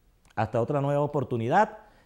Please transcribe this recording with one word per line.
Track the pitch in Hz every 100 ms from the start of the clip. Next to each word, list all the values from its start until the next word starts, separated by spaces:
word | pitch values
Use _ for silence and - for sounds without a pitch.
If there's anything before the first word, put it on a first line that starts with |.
| _ _ _ -
hasta | 110 117
otra | 120 143
nueva | 139 143
oportunidad | 147 147 127 120 117 180 214 - - -